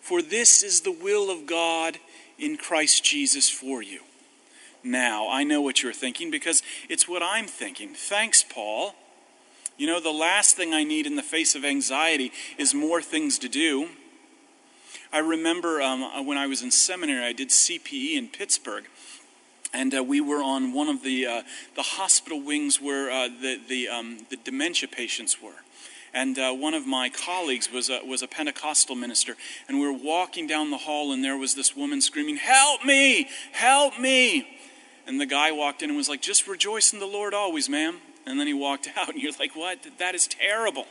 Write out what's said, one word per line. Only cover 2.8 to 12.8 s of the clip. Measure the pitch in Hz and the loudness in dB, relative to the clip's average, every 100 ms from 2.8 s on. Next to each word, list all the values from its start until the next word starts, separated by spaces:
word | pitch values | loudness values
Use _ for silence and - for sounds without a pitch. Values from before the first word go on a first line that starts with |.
| 151 - | 4 4
Jesus | - 151 135 143 131 | 4 2 2 4 2
for | - 131 131 | 0 -6 -6
you." | 101 92 - - - _ _ - - - | -6 -14 -18 -20 -20 _ _ -20 -20 -12
Now, | 127 123 123 107 110 | -4 0 0 0 0
I | 131 | 0
know | 147 147 | 2 2
what | 143 127 | 2 2
you're | 127 | 0
thinking | 110 127 123 165 | -4 -6 -4 -4
because | 151 170 160 - - - | -2 2 2 2 -14 -6
it's | 165 - | 0 0
what | 175 | 0
I'm | 170 214 208 | 0 -2 -4
thinking. | - 104 90 104 - | -8 -10 -8 -14 -10
Thanks, | - 202 220 - | -2 0 4 4
Paul. | - 127 104 110 190 - - - _ - - - - - | 2 -6 -4 -2 -4 -6 -20 -20 _ -20 -20 -16 -16 -4
You | 147 | -2
know, | 175 | 0
the | 160 | -2
last | 156 165 202 202 - | 0 2 6 6 4
thing | 175 160 | 2 2
I | |
need | 151 151 147 | 2 0 -2
in | 147 | -4
the | |
face | - 160 156 147 | -2 0 0 0
of | 143 | 0
anxiety | 139 127 135 160 156 123 - - - | 0 0 2 2 2 -2 -6 -14 -2
is | 143 | 0
more | 143 | 2